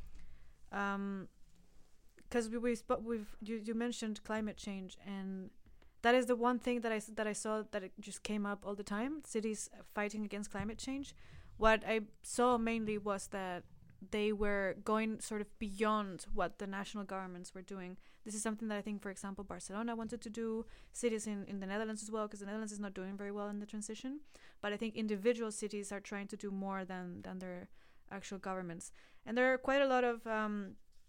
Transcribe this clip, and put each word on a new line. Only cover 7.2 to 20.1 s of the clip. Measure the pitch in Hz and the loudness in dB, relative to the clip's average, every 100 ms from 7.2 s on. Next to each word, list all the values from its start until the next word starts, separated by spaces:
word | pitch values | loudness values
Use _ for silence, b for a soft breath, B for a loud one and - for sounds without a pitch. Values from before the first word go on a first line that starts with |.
| 214 | 0
I | |
saw | 202 220 214 208 | 0 0 0 0
that | 208 | -4
it | 190 - | -4 -8
just | 202 - | -10 -6
came | - 208 202 | 0 0 0
up | 202 196 | -2 -4
all | 202 | -4
the | |
time, | 202 202 254 311 - | -2 0 0 -4 -4
cities | 226 220 208 - 208 185 | -2 0 -2 -6 -12 -6
fighting | - 208 214 208 | -2 -2 -2 -4
against | 202 208 | -4 -4
climate | 202 208 220 | -2 -4 -4
change. | - 277 277 B B B B - | -4 -4 -6 B B B B 6
What | 220 220 226 | 8 8 6
I | 220 214 - | 2 0 -8
saw | - - 247 240 | -2 4 6 6
mainly | 226 226 214 208 | 4 2 2 0
was | 208 196 - | 0 -2 -2
that | 202 185 175 - - - - 190 | -4 -2 -4 -8 -16 -20 -16 -4
they | 214 208 | 2 4
were | 208 208 202 190 208 | 4 4 6 4 2
going | 208 214 220 220 | 2 4 4 0
sort | - 214 | -4 -4
of | 208 - | -4 -4
beyond | 214 196 214 214 202 165 - | -4 2 4 4 2 -4 0
what | 214 175 - | 2 2 0
the | 196 | -4
national | 196 196 208 196 | -4 -4 -4 -4
governments | 190 185 180 180 190 | -4 -4 -8 -10 -12
were | |
doing. | 180 196 180 190 b b 220 | -10 -8 -6 -10 b b -8
This | 208 | -2
is | |
something | 226 214 220 | -2 0 0
that | 208 | -2
I | |
think, | 208 202 | -2 -4
for | 196 | -6
example, | 185 196 196 | -6 -8 -8
Barcelona | 196 175 - 196 233 226 | -8 -8 -6 -4 -2 -2
wanted | 226 | -4